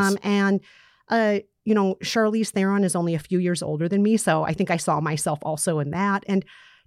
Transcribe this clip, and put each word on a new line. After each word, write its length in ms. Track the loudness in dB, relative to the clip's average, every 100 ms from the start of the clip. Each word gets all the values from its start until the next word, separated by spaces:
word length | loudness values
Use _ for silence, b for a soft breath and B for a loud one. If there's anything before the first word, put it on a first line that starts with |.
| 4
Um, 40 | 2
and, 380 | 0 2 2 0 b b b b b
uh, 300 | 0 2 0 -4 _ 0
you 100 | 2
know, 200 | 2 -2
Charlize 480 | -4 0 0 0 -2
Theron 340 | 0 0 2 0
is 100 | 0
only 180 | -2
a 60 | -4
few 200 | -2 -2
years 220 | 0 -2
older 280 | -4 -4 -2
than 120 | 2
me, 140 | 2 2
so 280 | 2 0
I 100 | 0
think 180 | -2 -2
I 60 | -2
saw 240 | 0 0
myself 380 | 0 -2 -2 -4
also 380 | -4 -4 -2 -2
in 120 | -2
that. 320 | -2 -2 -2 0
And 200 | -2 -2 b b b